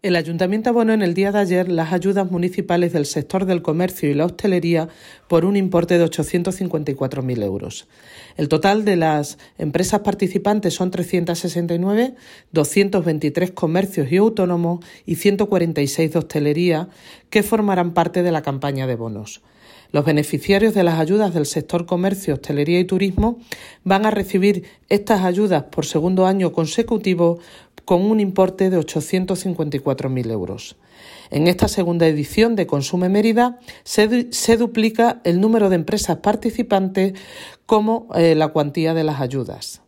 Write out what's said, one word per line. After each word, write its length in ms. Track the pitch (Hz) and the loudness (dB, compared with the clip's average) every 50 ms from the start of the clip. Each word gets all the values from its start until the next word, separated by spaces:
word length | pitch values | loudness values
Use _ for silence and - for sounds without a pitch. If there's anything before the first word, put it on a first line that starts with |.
El 140 | - 202 180 | 0 0 0
Ayuntamiento 560 | 170 165 156 170 165 185 185 202 214 220 247 | 0 0 -2 -2 -2 0 0 0 0 0 0
abonó 220 | 233 240 226 220 220 | 2 2 2 2 2
en 100 | 220 202 | 2 2
el 100 | 175 170 | 0 0
día 200 | 180 196 196 202 | 0 0 0 2
de 80 | 208 | 0
ayer 280 | 202 185 180 180 185 180 | 0 2 2 0 0 0
las 240 | 180 170 165 156 185 | 0 -2 0 0 -2
ayudas 380 | 180 175 196 196 196 196 180 | 0 0 0 0 0 0 -2
municipales 640 | 180 175 175 180 180 - 180 - 175 170 175 170 170 | -2 -2 -2 -2 -2 -4 -4 -2 0 0 0 0 0
del 120 | 160 147 | -2 -2
sector 420 | 143 - 156 139 - - 190 196 | -2 -2 -6 -6 -4 -2 -2 0
del 160 | 185 185 170 170 | 0 -2 -2 0
comercio 460 | - 156 165 180 185 185 - - 147 | -2 -2 0 -2 -2 -2 -4 -2 -2
y 60 | 143 | 0
la 120 | 139 156 | 0 0
hostelería 640 | 175 175 - - 208 185 180 175 170 170 165 156 165 - - - - - - _ | -2 -2 -2 -2 0 0 0 0 2 0 0 0 -2 -8 -20 -20 -20 -20 -20 _
por 180 | _ - 165 160 | _ 2 2 2
un 120 | 185 202 | 4 2
importe 420 | 202 196 185 185 170 170 170 180 175 | 2 0 2 2 0 2 4 4 4
de 60 | 170 | 4
ochocientos 500 | 165 - - 151 - - 180 175 190 185 | 2 0 -2 -6 -2 -2 -2 -2 -2 -4
cincuenta 380 | - 196 180 - 156 151 147 139 | -4 -6 -4 -4 -4 -4 -4 -4
y 20 | |
cuatro 300 | 135 135 131 135 139 131 | -4 -4 -4 -4 -4 -4
mil 180 | 127 123 117 104 | -4 -4 -2 -4
euros. 460 | 101 95 98 - - - - - _ _ _ - - - - - - - | -4 -4 -6 -8 -10 -12 -14 -18 _ _ _ -20 -20 -20 -20 -20 -20 -6
El 120 | - 143 143 | -6 -2 0
total 360 | - 156 156 196 202 214 214 | 0 2 2 2 2 2 2
de 100 | 208 196 | 0 0
las 440 | 175 165 160 156 151 147 147 - - - - _ _ | 2 2 2 0 0 -2 -4 -8 -16 -20 -20 _ _
empresas 440 | - 151 139 - 185 185 - 202 208 | -6 -4 -2 -2 -2 0 0 0 0
participantes 720 | - 196 202 202 180 185 196 190 202 214 214 202 185 165 | -2 -2 0 -2 -2 -2 0 0 0 0 0 0 -2 -2
son 180 | - 185 185 180 | -2 -4 -4 -2
trescientas 480 | - 175 180 - 180 165 170 170 170 | -4 -6 -2 -2 -2 -2 -2 -4 -4
sesenta 340 | - 180 151 175 170 170 170 | -4 -4 -4 -4 -2 -2 -2
y 60 | 170 | -2
nueve, 340 | 180 190 202 214 240 262 254 - - - - - _ _ - | 0 0 2 2 0 0 -2 -10 -20 -20 -20 -20 _ _ 0
doscientos 520 | 160 147 139 - 196 202 202 196 196 165 | 0 0 2 2 2 2 2 2 0 0
veintitrés 460 | 170 160 156 151 147 143 - 175 180 | 0 -2 0 -2 -2 0 0 -2 -2
comercios 640 | 185 - - 156 156 180 196 196 - - 143 127 147 | -2 -2 -2 0 0 0 0 0 -2 -4 -2 0 2
y 60 | 185 | 4
autónomos 680 | 208 226 220 214 190 180 180 175 170 170 175 175 170 - - - _ | 4 2 2 2 0 0 0 0 0 0 -2 -4 -6 -14 -20 -18 _
y 120 | - 170 | -6 -6
ciento 320 | 165 - 202 202 190 214 202 | 0 2 2 2 2 0 0
cuarenta 320 | - 180 170 165 156 147 | 2 0 0 0 0 -2
y 80 | 143 139 | -2 -2
seis 240 | - - 165 156 156 | 0 0 -2 0 0
de 80 | 175 | -2
hostelería 680 | 151 - - 151 147 147 147 156 175 180 165 156 175 185 - _ - - - - _ _ | -4 -2 -4 -2 0 0 0 2 2 2 2 0 -2 -6 -12 _ -20 -20 -20 -20 _ _
que 140 | - 214 208 | 0 0 0
formarán 500 | 208 - 220 214 202 196 180 175 175 170 | 2 0 0 2 2 2 2 0 0 2
parte 300 | 175 170 175 175 180 175 | 0 0 0 0 0 0
de 80 | 175 | 0
la 120 | 165 156 151 | 0 -2 -2
campaña 440 | - 139 135 135 143 139 135 131 | -4 -6 -4 -4 -4 -4 -4 -2
de 80 | 131 123 | -4 -4
bonos. 480 | 113 113 113 110 104 107 - - - _ _ _ _ _ - - - - _ | -4 -4 -8 -8 -10 -12 -14 -18 -20 _ _ _ _ _ -20 -20 -20 -20 _
Los 140 | - 143 143 | -2 0 0
beneficiarios 680 | 143 151 151 147 - - 135 - - 196 196 208 220 214 | 2 2 2 0 0 -4 -6 0 2 2 4 4 2 4
de 100 | 208 180 | 4 2
las 160 | 170 165 160 | 2 2 2
ayudas 340 | 160 156 185 214 214 196 170 | 0 2 2 2 2 0 0
del 120 | 165 151 | -2 -2
sector 400 | 143 - 160 147 - - 175 175 | -2 -4 -6 -6 -2 -4 -4 -2
comercio, 480 | 170 185 175 180 196 202 190 - - 143 | -2 -2 0 0 -2 -2 -2 -4 -4 -4
hostelería 440 | 135 - - 151 143 147 151 170 180 | -4 -4 -6 -2 -2 0 0 2 0
y 60 | 185 | 2
turismo 540 | 185 190 185 196 196 180 185 202 226 240 240 - - - - - - - _ _ | 0 0 0 0 0 0 0 0 0 -2 -4 -10 -16 -16 -16 -16 -20 -20 _ _
van 240 | 180 190 196 208 | 0 2 2 2
a 60 | 214 214 | 2 0
recibir 520 | 202 196 196 - 196 185 202 202 180 175 - - _ _ _ | 0 -2 0 0 2 2 4 2 0 -4 -12 -20 _ _ _
estas 360 | 196 202 202 - 226 196 185 | 0 0 2 2 2 2 2
ayudas 400 | 185 175 185 214 202 180 151 139 | 0 2 2 2 2 2 0 -2
por 220 | - - - 147 | -4 -6 -6 -6
segundo 400 | - - 165 151 180 185 185 185 | -2 -2 -2 0 0 2 2 2
año 260 | 185 190 196 185 170 - | 2 2 2 0 0 0
consecutivo 880 | - 165 151 - - 233 226 233 214 196 202 185 175 175 170 170 170 - - - - - _ _ - _ | -2 -4 -2 0 -2 0 0 0 -2 0 0 0 2 2 2 2 0 -6 -20 -20 -20 -20 _ _ -20 _
con 160 | - 190 175 190 | 0 2 2 4
un 180 | 208 220 220 | 2 2 2
importe 480 | 208 196 185 - 190 185 185 190 196 190 | 0 0 2 2 2 2 2 0 0 2
de 80 | 185 | 2
ochocientos 640 | 175 156 - - 160 147 - - 185 185 185 196 180 | 0 -2 0 -4 -4 -4 -2 -2 -2 0 -2 -4 -4
cincuenta 380 | - 190 175 - 160 151 143 139 | -4 -6 -4 -4 -4 -4 -4 -4
y 20 | |
cuatro 300 | - 143 135 131 - 135 | -2 -2 -4 -2 -2 -4
mil 200 | 131 131 123 113 | -4 -4 -4 -4
euros. 460 | 113 107 90 87 95 - - - - _ _ _ _ - - - - - - - | -4 -4 -6 -6 -8 -12 -14 -18 -20 _ _ _ _ -20 -20 -20 -20 -20 -18 -6
En 160 | - 143 156 | -2 0 2
esta 220 | 175 180 180 - 202 | 2 2 2 0 -2
segunda 380 | - - 185 170 175 170 165 | 0 0 0 0 2 4 4
edición 480 | 160 156 147 147 - - - 220 233 233 | 4 4 2 -2 -2 2 2 2 2 2
de 120 | 202 175 | 0 0
Consume 420 | - - 143 135 - - 180 180 185 | 0 0 -2 -2 -2 -2 0 0 2
Mérida 520 | 196 208 214 226 226 226 240 247 247 - - - - - _ | 2 2 4 4 4 4 2 2 0 -6 -18 -20 -20 -20 _
se 260 | - - - 214 214 | -4 2 2 4 4
du-, 180 | 233 247 233 240 | 4 0 0 -2
se 280 | - - - - 226 226 | -6 -6 2 2 2 4
duplica 640 | 240 233 240 220 220 226 220 226 233 233 233 233 _ | 2 0 0 0 0 0 2 2 2 2 2 0 _
el 160 | 175 170 175 | 0 2 2
número 300 | 196 220 220 226 214 196 | 2 4 4 4 4 4
de 60 | 190 | 2
empresas 420 | 175 160 147 202 214 208 - 170 151 | 2 0 -2 -2 -4 -2 -2 -4 0
participantes 960 | - 208 214 214 - 233 220 - 240 - 208 196 190 190 190 196 190 190 190 190 - - - - - - - _ _ | 0 0 0 0 -2 -4 -4 -4 -2 0 0 0 0 0 0 0 0 0 -2 -6 -16 -20 -20 -20 -20 -20 -20 _ _
como, 440 | _ - 214 214 220 226 233 - - - | _ 2 2 2 2 -2 -2 -4 -4 0
eh, 200 | - 165 165 160 | 2 4 4 4
la 140 | 156 156 147 | 4 2 0
cuantía 440 | 151 160 147 147 143 - 160 160 165 | 0 0 -2 0 -2 -2 -2 0 0
de 120 | 165 160 | 0 0
las 180 | 156 151 135 139 | -2 -2 -2 -4
ayudas. 580 | 123 131 135 123 95 - 90 - - - - _ | -4 -4 -4 -6 -6 -8 -12 -14 -16 -16 -18 _